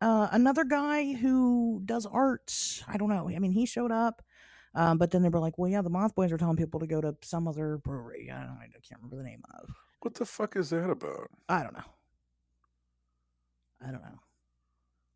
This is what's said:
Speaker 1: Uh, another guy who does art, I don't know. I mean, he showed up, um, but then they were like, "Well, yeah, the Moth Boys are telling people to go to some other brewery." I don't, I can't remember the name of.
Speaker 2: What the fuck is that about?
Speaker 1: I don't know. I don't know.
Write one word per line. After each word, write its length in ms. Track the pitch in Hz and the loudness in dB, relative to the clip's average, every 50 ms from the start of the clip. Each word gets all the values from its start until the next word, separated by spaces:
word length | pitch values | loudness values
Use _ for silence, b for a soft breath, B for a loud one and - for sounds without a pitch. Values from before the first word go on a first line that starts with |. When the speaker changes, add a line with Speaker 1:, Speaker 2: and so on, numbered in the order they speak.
Speaker 1:
Uh, 260 | 208 226 226 220 214 190 | 2 2 4 4 2 4
another 340 | - 220 240 269 254 294 330 | 4 4 6 6 4 4 2
guy 480 | 254 294 285 285 294 294 302 294 277 277 | 2 2 0 0 0 0 0 0 -2 -2
who 680 | 233 226 262 262 262 254 247 247 240 233 233 226 196 190 | 0 2 2 4 4 4 4 4 4 2 0 0 -2 -4
does 200 | 196 226 233 208 | -4 -4 -4 -4
art, 760 | 202 - 240 269 269 247 - - - - - - - - - - - | -2 2 2 4 4 2 0 -4 -6 -6 -4 -4 -4 -4 -8 -8 -6
I 100 | - 208 | -4 -2
don't 120 | 208 214 | 0 0
know. 200 | 208 185 - - | 0 0 0 -2
I 100 | 170 170 | -2 0
mean, 120 | 196 185 185 | 0 2 2
he 120 | 214 247 | 2 2
showed 260 | 240 - 233 240 240 | 0 0 -2 -2 0
up, 300 | 226 226 233 233 226 - - b b b b b b b b b b | 2 2 2 0 0 -4 -14 b b b b b b b b b b
um, 220 | - 165 165 165 160 | 2 4 4 6 6
but 140 | 175 175 | 4 4
then 100 | - 180 180 | 4 4 4
they 60 | 175 | 4
were 100 | 165 170 | 4 2
like, 180 | 160 165 165 - | 0 0 -2 0
"Well, 120 | 180 180 | 0 0
yeah, 100 | 196 208 | 2 0
the 80 | 190 175 | 0 0
Moth 240 | 170 180 202 220 - | 0 2 2 2 2
Boys 180 | - 185 175 | 2 2 2
are 60 | 165 156 | 2 2
telling 200 | 170 170 160 160 | 2 2 2 2
people 220 | 165 160 160 156 | 0 -2 -2 -6
to 60 | 165 156 | -4 -2
go 140 | 160 156 | -2 0
to 140 | 156 151 147 - - | 0 -2 -4 -6 -8
some 240 | - - 170 165 165 | -6 -4 -4 -4 -4
other 300 | 151 151 156 151 151 147 | -4 -4 -4 -4 -4 -4
brewery." 520 | - - 139 131 117 - - - 117 123 | -6 -6 -8 -8 -10 -10 -14 -14 -14 -12
I 100 | 131 131 | -12 -12
don't, 160 | 131 127 127 113 | -12 -12 -14 -16
I 80 | 117 113 107 117 _ - | -18 -20 -20 -20 _ -20
can't 140 | 113 110 | -20 -18
remember 140 | 110 120 - 135 | -16 -16 -14 -12
the 60 | 131 | -12
name 180 | 123 110 117 - - - 50 | -14 -14 -16 -20 -20 -20 -20
of. 100 | 50 - - - _ _ _ _ | -18 -18 -18 -18 _ _ _ _
Speaker 2:
What 140 | - 233 226 | -10 -10 -6
the 100 | - 240 | -6 -6
fuck 300 | 196 - - 214 208 - | -6 -4 -6 -6 -4 -2
is 140 | 196 180 143 | -4 -2 -2
that 180 | 165 170 175 185 | -2 -2 0 -2
about? 420 | 175 - - 73 - - - - - _ _ - | -2 -4 -4 -10 -10 -10 -12 -14 -18 _ _ -4
Speaker 1:
I 140 | 180 175 139 | -2 -2 -2
don't 100 | 107 - | -6 -10
know. 100 | - - - - _ _ _ _ _ _ _ _ _ _ _ _ _ _ _ _ _ _ _ _ _ _ _ _ _ _ _ _ _ _ _ _ _ _ _ _ _ | -14 -18 -20 -20 _ _ _ _ _ _ _ _ _ _ _ _ _ _ _ _ _ _ _ _ _ _ _ _ _ _ _ _ _ _ _ _ _ _ _ _ _
I 100 | 127 131 | -14 -14
don't 100 | 131 - 80 | -12 -12 -14
know. 160 | 57 - - _ _ _ _ _ _ _ _ _ _ _ _ _ _ _ _ _ _ _ | -18 -20 -20 _ _ _ _ _ _ _ _ _ _ _ _ _ _ _ _ _ _ _